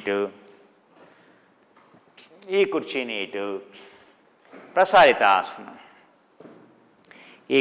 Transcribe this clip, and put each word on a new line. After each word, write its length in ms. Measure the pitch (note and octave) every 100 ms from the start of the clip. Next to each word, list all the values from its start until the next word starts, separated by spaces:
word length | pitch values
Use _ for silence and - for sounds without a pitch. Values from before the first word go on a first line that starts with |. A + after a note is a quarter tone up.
ఇటు, 180 | G2+ G2+ G2+ - - - _ _ _ _ - _ _ _ _ _ _ _ _ _ _ - - E3 F#3 F#3+
ఈ 20 | G3
కుర్చీని 420 | E3 B2 C#3 A#2+ A2
ఇటు, 220 | F#2+ G2+ G2+ G2 - - - - - _ _ _ _ - -
ప్రసారితాసనం. 1040 | - F#3 G3+ D#3 A#2 G#2 F#2+ F#2 - - - - - _ _ _ _ - - - _ _ _ _ - - - -
ఈ 20 | C3+